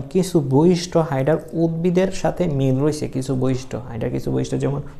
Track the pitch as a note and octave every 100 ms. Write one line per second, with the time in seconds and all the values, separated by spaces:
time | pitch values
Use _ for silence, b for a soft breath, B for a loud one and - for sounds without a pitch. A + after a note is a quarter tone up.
0 | C3+ F#3+ F3+ E3+ C3+ C3 E3+ F3 - E3
1 | D#3 C3+ C#3 E3 - E3 E3 E3 F3+ F3+
2 | F#3+ - D#3+ - F3+ C#3 C3+ C3 D3+ D3+
3 | A#2+ C3 C3 C3 C3 B2+ - A#2 A#2+ A#2
4 | B2 C3 C3+ C3 C3 C3 C3 C#3+ C#3+ B